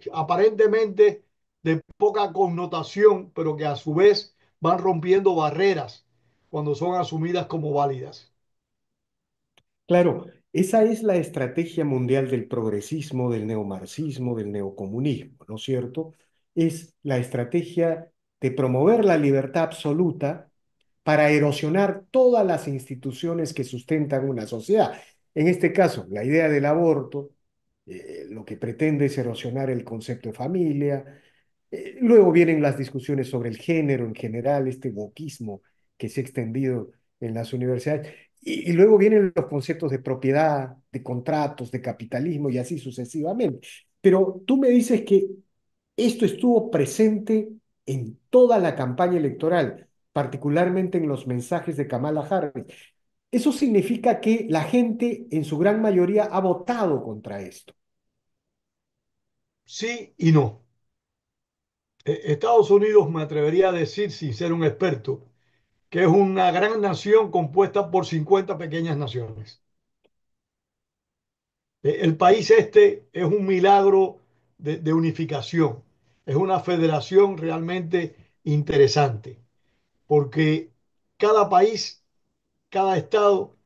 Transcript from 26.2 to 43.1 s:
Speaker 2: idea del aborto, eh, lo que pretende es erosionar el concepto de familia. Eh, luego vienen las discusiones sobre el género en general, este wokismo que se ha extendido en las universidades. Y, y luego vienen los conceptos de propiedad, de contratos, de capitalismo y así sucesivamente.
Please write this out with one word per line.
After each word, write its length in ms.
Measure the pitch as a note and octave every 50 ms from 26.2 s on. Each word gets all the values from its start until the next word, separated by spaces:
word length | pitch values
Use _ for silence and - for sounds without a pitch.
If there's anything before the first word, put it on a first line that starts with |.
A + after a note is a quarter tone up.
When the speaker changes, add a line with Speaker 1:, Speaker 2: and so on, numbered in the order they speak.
| A2
Speaker 2:
idea 240 | C3 D3 E3 D#3+ D#3
del 160 | D3+ C#3+ C#3
aborto, 640 | D3 D3+ D#3+ E3+ E3 D#3 C#3 B2+ - - C#3+ C#3+ C#3+ _ _ _ _ _ _ _ _ _ _ _
eh, 400 | - F#2 F2+ - - E2 - - -
lo 140 | G#2+ A2 G2+
que 140 | - A2 -
pretende 480 | - A2+ A#2 - D#3 D#3 D3+ C#3 C#3+
es 120 | C3+ C#3 C#3
erosionar 520 | A#2+ A#2+ A2+ A2 - B2 A#2+ C3+ C3+ C3
el 160 | B2+ A#2+ -
concepto 440 | - A#2 A2 - - A#2+ B2 - A#2
de 60 | G#2+
familia. 720 | - B2+ D3+ F#3 F#3 F3 D#3 C#3+ C#3+ D3 C#3+ C#3+ C3+ C3+ - - - _ _ _ _ _ _ _ _ _ _
Eh, 260 | - - - - - C4
luego 300 | B3+ A3+ A#3+ A3 F#3+ E3+ D#3+
vienen 280 | F3 E3+ E3 E3 D#3
las 160 | D3 C#3+ B2+ A#2+
discusiones 520 | C3+ A#2+ - C3+ - - C#3+ C3+ B2+ B2
sobre 200 | - B2 A#2 A#2+
el 80 | A2 A2
género 480 | - - E3+ D#3+ D3+ C#3 C#3 A#2+ A#2+
en 100 | A2 A2
general, 520 | - - A2 A2 A#2+ A2+ C#3 C#3+ C#3+ C3 C3
este 220 | B2+ C3 - C3
wokismo 720 | G#2 G2+ G#2 G2+ - - D#3 D3+ - - B2 G#2+ G2 F#2+ _ _ _ _ _ _ _ -
que 120 | - G#2+
se 120 | - C#3
ha 20 | B2
extendido 680 | B2+ - C3 A#2 A2 A2+ C3 C#3 B2+ B2+ A#2 G#2+ - - _ _ _ _ _
en 140 | B2 A2+ A2+
las 200 | A2+ A2+ - -
universidades. 600 | B2 B2 B2+ B2+ A#2+ - D3 D3+ D3+ D3+ - - - _ _ _ _
Y, 300 | - - - - - F3
y 20 | E3+
luego 240 | E3 F#3+ A3 A3 G3+
vienen 340 | G3 G#3+ G#3+ G#3+ G3 F#3 -
los 100 | E3+ D3
conceptos 460 | - D3 C#3+ C3 - D#3+ E3 E3+ C#3+
de 80 | C3+ C3
propiedad, 760 | C3 C3 C3 B2+ C3+ C3 C3+ D3 D#3+ D#3 D3 C#3 C3 B2 B2 - _ _
de 120 | - B2+ -
contratos, 680 | - B2 B2 B2 - D3+ D3+ D3 C#3+ D3+ - B2+ A#2
de 100 | - B2
capitalismo 680 | - B2+ G#2+ - A#2 A2+ - B2 C#3+ F3 D#3+ C#3+ D3 C#3
y 80 | B2 B2
así 220 | B2 C3 F3 C#3+
sucesivamente. 880 | A#2+ C3 B2 B2+ B2 A#2